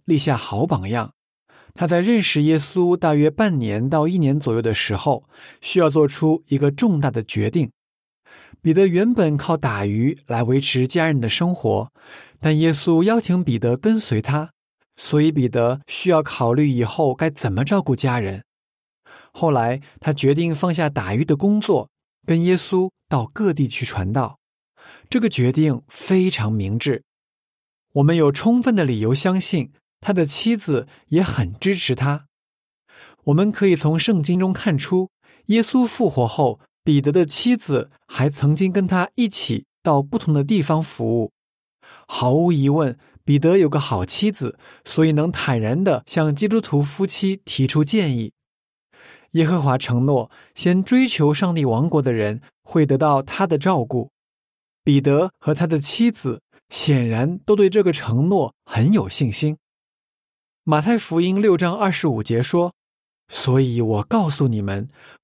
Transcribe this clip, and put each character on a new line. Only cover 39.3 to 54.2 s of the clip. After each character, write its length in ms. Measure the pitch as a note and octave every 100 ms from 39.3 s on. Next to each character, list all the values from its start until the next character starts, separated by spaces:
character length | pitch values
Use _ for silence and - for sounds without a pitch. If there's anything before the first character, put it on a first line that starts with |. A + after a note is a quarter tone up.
| - - E3 - _
到 180 | F3 C#3+
不 160 | C#3+ A3+
同 160 | -
的 100 | D3
地 180 | C#3+ G#3
方 200 | C#3+ D#3+
服 380 | D#3+ - A2+ A#2
务。 120 | G#2+ _ _ _ _ _ - - -
毫 260 | - B2
无 180 | D3 F3
疑 180 | D#3 C#3
问， 280 | D3+ C#3 A#2+ _ - -
彼 120 | C#3+
得 200 | D#3+ G3
有 100 | D#3
个 120 | D3+
好 260 | - G#2+ G#2+
妻 260 | - G#3
子， 260 | G3+ B2 - - - -
所 200 | - D#3+
以 60 |
能 180 | D3+ E3
坦 280 | - - A#2+
然 220 | G#2+ C#3+
地 180 | F#3+ B2+ -
向 280 | E3+ D#3
基 140 | D3 G#3
督 140 | A3
徒 200 | - C#3+
夫 240 | C#3+ - G3
妻 360 | - F#3+ F#3+
提 240 | - - C3
出 160 | D3+
建 340 | D3 A3 E3 A#2+
议。 140 | A2+ - _ _ _ _ _ _ - - _
耶 140 | - D#3
和 160 | F3+
华 160 | C#3 B2
承 280 | - A#2+ C3+
诺， 260 | C3+ A2+ - - -
先 260 | F3 F#3
追 260 | F#3+ B3 C4
求 260 | - D3
上 200 | D3+ F#3
帝 120 | E3 C3+
王 240 | A2+ D#3
国 120 | D#3
的 120 | C3
人 280 | A2+ G#2 A2+ - _
会 220 | - E3 C#3+
得 120 | C#3
到 240 | D3+ C#3
他 240 | C3+ - F#3+
的 120 | D3+
照 260 | F#3 E3+
顾。 260 | A#2 B2 - _